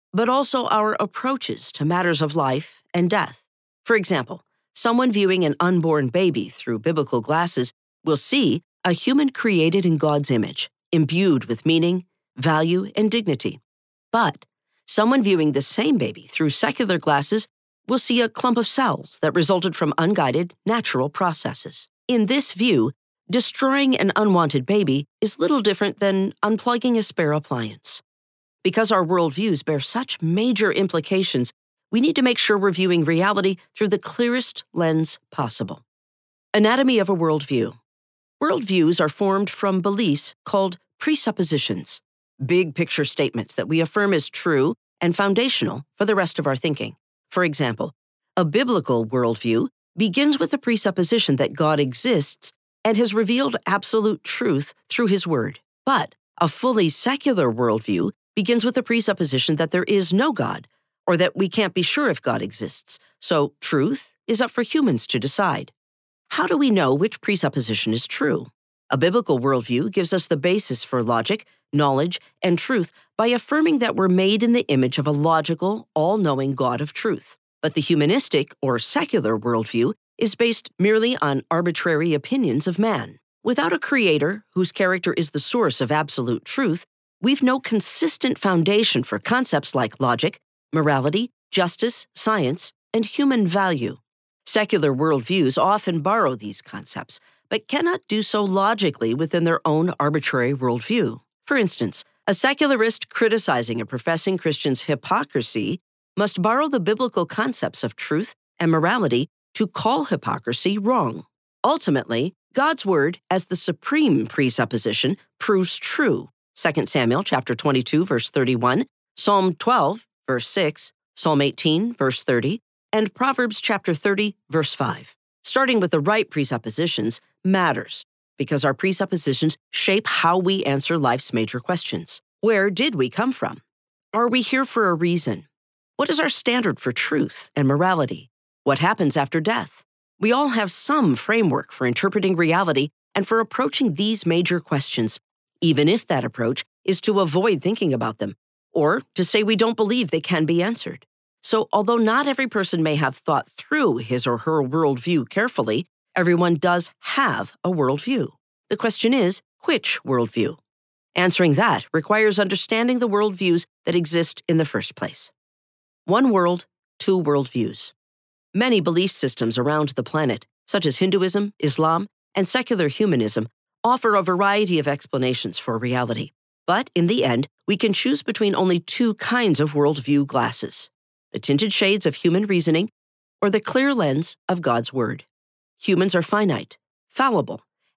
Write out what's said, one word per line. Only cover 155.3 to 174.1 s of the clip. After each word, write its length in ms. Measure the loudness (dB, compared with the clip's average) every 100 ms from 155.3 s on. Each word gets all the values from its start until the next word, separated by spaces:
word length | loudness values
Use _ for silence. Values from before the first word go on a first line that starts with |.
| -2 -2 -2 -2 -2 -4 _ _ 0
everyone 400 | 2 4 2 2
does 360 | 2 0 -2 -8
have 520 | -6 -2 0 -2 -6 -6
a 80 | -4
worldview. 600 | 0 0 0 -2 -2 -4 -10 _ _ -8
The 80 | -2
question 380 | -2 0 2
is, 280 | 2 2 -2 -8 _ -2
which 340 | -2 -2 -6
worldview? 540 | -2 0 0 0 -2 -4 _ _ _ _ _
Answering 400 | 0 2 4 4
that 320 | 4 2 0 -2
requires 460 | -4 0 2 2 2
understanding 580 | 0 -2 -2 0 0 0
the 100 | 0
worldviews 580 | 0 0 0 0 0 -2 _
that 100 | -2
exist 480 | -2 0 0 -2 -4 0
in 80 | 0
the 80 |
first 320 | 0 -4 -6 -8
place. 340 | -10 -8 -12 _ _ _ _ _ _ _
One 260 | 0 2 4
world, 360 | 4 2 0 -6 _ _ -4
two 240 | 0 2
worldviews. 680 | 2 0 0 -2 -4 -6 -10 -14 _ _ _ _ _
Many 260 | -2 2 2
belief 300 | 2 0 0
systems 480 | -2 -4 -2 -2 0
around 320 | 0 0 0
the 120 | -4
planet, 440 | -4 -2 -2 -2 -8 _ -4
such 200 | -2 0
as 100 | 0
Hinduism, 560 | 0 2 0 0 -4 -2
Islam, 480 | -2 2 2 0 -4 _ _
and 140 | -4 0
secular 400 | 0 0 0 0
humanism, 600 | 0 0 2 0 -2 -6 _ _ _
offer 300 | 0 2 2